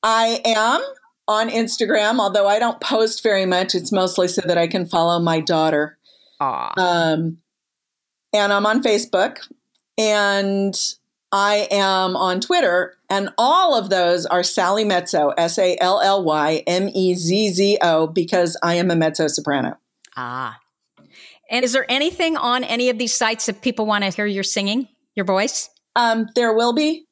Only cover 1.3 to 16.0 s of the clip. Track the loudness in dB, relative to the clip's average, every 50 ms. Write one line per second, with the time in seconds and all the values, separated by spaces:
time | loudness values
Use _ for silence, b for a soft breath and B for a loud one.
1.3 | 0 0 0 0 0 -2 -2 -2 -2 -2 -2 0 2 2 2 2 2 2 0 0
2.3 | 2 2 2 4 2 2 2 0 -2 -4 -6 -2 0 0 0 0 -2 -2 0 0
3.3 | 2 2 2 0 0 0 0 0 -4 -4 -4 -2 0 0 0 0 2 0 0 0
4.3 | 0 -2 0 0 2 2 2 0 0 -4 -4 -2 0 0 2 2 2 2 2 0
5.3 | 0 0 0 0 0 0 2 2 2 0 -2 -2 -6 _ b b b b b b
6.3 | b b -6 -4 -4 -6 -8 -6 -4 -2 0 0 2 2 2 0 0 0 -2 -4
7.3 | -6 -8 _ _ _ _ _ _ _ _ _ _ _ _ _ _ _ _ _ _
8.3 | -2 0 2 2 2 2 2 2 0 0 0 2 0 0 -2 -2 0 0 0 0
9.3 | -2 -8 -20 -20 -20 _ _ _ _ _ _ _ _ -2 0 2 2 2 2 2
10.3 | 0 0 0 0 0 0 -2 -2 -2 -2 -4 -4 -6 _ _ _ _ _ _ _
11.3 | -2 0 2 2 2 0 0 0 0 0 2 2 2 0 0 -2 -2 -2 -2 -2
12.3 | -2 -2 -2 0 0 2 2 2 2 0 -2 -2 -8 _ _ _ -4 -2 -2 -4
13.3 | -2 0 2 2 4 4 4 2 2 0 0 0 0 2 2 2 2 0 0 0
14.3 | 0 0 0 0 0 0 0 0 2 0 0 0 0 0 -2 -2 0 0 0 0
15.3 | 0 0 -2 0 0 0 0 0 2 2 2 2 2 2